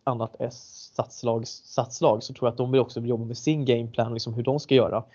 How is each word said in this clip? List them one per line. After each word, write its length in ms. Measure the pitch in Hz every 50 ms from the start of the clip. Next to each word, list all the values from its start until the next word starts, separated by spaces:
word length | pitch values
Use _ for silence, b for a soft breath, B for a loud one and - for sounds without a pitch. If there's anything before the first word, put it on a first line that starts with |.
| _
annat 320 | 135 123 113 113 - - -
S-, 520 | 131 120 - - - - - - - - _
stadslag, 540 | - 117 - - - 123 117 113 113 110
stadslag 760 | - - - - - - 131 120 - - - 165 143 107 110 -
så 100 | - 131
tror 120 | - 131
jag 60 | 117 113
att 60 | 127
de 140 | 127 127 131
vill 80 | 135
också 200 | 120 - - 117
jobba 240 | 117 120 120 113 117
med 140 | 110 113 -
sin 260 | - 151 156 151 135
gameplan, 500 | 127 120 117 117 117 117 - 113 113 120
liksom 200 | 117 - 120 110
hur 80 | 120 117
de 180 | 131 139 151
ska 140 | - - 135
göra. 300 | 127 107 95 104 110 - b